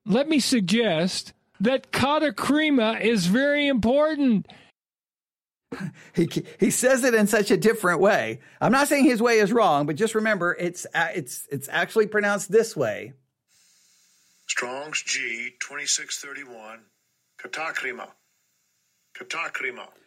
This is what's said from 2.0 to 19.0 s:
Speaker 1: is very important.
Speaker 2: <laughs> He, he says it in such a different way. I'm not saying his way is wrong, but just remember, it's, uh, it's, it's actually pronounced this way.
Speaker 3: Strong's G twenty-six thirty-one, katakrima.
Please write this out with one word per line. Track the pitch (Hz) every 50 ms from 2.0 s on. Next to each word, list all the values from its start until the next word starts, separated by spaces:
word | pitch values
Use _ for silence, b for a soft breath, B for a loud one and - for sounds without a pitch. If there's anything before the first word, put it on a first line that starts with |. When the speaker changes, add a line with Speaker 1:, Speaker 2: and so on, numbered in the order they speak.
| - 277 285 311 311 294 202 - - - 277 302 311 311 294 254 220 214 226 220
Speaker 1:
is | - 214 240 214 170 175
very | 185 247 277 285 285 294 294 285
important. | 277 240 185 226 262 285 302 311 320 285 285 262 226 190 - B B B B B _ _ _ _ _ _ _ _ _ _ _ _ _ _ _ _ _ _ _ _
Speaker 2:
<laughs> | B B 190 160 B B B B B
He, | - 170 - - 175 B B B B
he | - 226
says | - - - 254 269 254 240
it | 269 233
in | 220 208 196
such | 220 220 208 -
a | 202 185
different | 160 214 226 220 - 180 175 151
way. | 175 202 208 151 113 110 113 127 B B B B
I'm | - 160
not | 233 269 285 285
saying | 302 285 262
his | - 247 202
way | 226 247 233 220
is | 214 180 226
wrong, | 240 220 180 151 143 147
but | 143 160
just | 143 214 220 -
remember, | 220 220 220 214 190 175 175 170 -
it's, | 180 175 175 - - - -
uh, | 151 165 165 -
it's, | - 131 127 - - - -
it's | 143 139 127 -
actually | - 160 175 185 - 226 214 202
pronounced | 214 214 202 202 202 202 202 -
this | 175 226 220 226 -
way. | - 131 110 101 95 98 120 131 - _ _ _ _ _ _ _ _ _ _ _ _ _ _ _ _ _ _ _ _ _ _ _ _ _ -
Speaker 3:
Strong's | - - 127 123 127 135 143 156 147 139 -
G | - 139 135 131 123 117 113 117 123 - -
twenty-six | - - 139 143 143 139 - - 147 - - -
thirty-one, | - 143 139 135 143 127 123 113 110 107 110 113 110 _ _ _ _ _ _ _ _ _ _ -
katakrima. | - - - - 156 160 151 - - 131 123 113 98 - - _ _ _ _ _ _ _ _ _ _ _ _ _ _ _ _ _